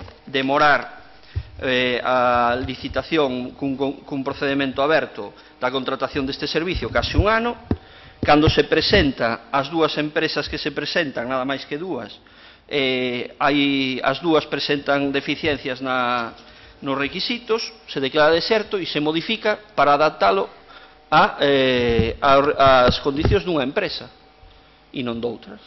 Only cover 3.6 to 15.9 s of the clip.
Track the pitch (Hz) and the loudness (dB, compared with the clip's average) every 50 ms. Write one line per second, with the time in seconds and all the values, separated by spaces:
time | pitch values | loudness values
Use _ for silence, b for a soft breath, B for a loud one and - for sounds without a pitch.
3.6 | - 139 135 127 139 135 143 - - - 156 139 131 139 135 - 143 139 139 139 | -6 -4 -2 -2 -2 -4 -4 -6 -10 -8 -8 -6 -6 -6 -6 -4 -2 -2 0 0
4.6 | 139 135 127 - 135 147 160 151 131 113 - - 107 101 B B B B B B | -2 -2 -2 -2 0 2 2 2 0 -2 -6 -12 -14 -14 B B B B B B
5.6 | 123 127 127 135 127 123 135 131 135 127 - 147 139 131 135 - - 139 - 160 | 0 0 0 0 0 -2 -4 -4 -4 -4 -4 -4 -4 -4 -6 -6 -6 -4 -2 -2
6.6 | 160 185 170 - - 113 107 123 - - - - 180 202 220 226 226 240 240 - | -2 -2 -4 -4 -4 -2 0 0 0 2 2 2 2 4 2 2 0 -2 -4 -6
7.6 | - - - B B B B B B B B B - - 147 151 151 156 - - | -12 -18 -20 B B B B B B B B B 2 4 6 6 6 6 4 4
8.6 | 147 - 165 156 151 - - 208 175 139 123 - 135 117 113 - - - - 139 | 2 2 2 0 2 2 4 4 4 2 0 0 -2 -2 -2 -4 -6 -4 -4 -4
9.6 | 135 139 165 165 160 147 - - 151 151 147 165 156 151 - 156 143 - - 147 | -4 -2 0 0 0 0 0 -2 -4 -4 -2 -2 -2 -2 -2 -4 -6 -6 -8 -8
10.6 | - 156 139 - 147 143 - 185 170 143 127 - 117 123 131 131 127 135 139 131 | -8 -6 -6 -6 -6 -2 -2 -2 -2 -2 -4 -6 -6 -4 -4 -4 -2 -4 -4 -6
11.6 | - - 147 147 170 190 165 123 113 101 - - B B B B B B B B | -8 -10 -10 -10 -8 -8 -8 -8 -8 -10 -14 -20 B B B B B B B B
12.6 | B - - 147 135 131 131 127 127 127 123 123 117 - - - 147 147 147 147 | B -6 -4 -2 0 0 0 -2 -2 -2 -4 -6 -8 -10 -6 -2 0 2 2 2
13.6 | 143 143 139 139 135 131 131 120 - 131 135 135 - 175 160 151 143 - - 143 | 2 2 2 0 -2 -2 -4 -2 -2 -2 -2 -2 0 2 2 2 2 0 -4 -6
14.6 | - - 147 147 139 - 139 143 143 139 135 139 135 - 147 135 - 160 147 135 | -2 -2 -4 -2 0 0 0 0 0 0 -2 -2 -4 -4 -6 -4 -2 -2 -2 -2
15.6 | - 131 127 123 135 131 | -4 -8 -8 -6 -4 -2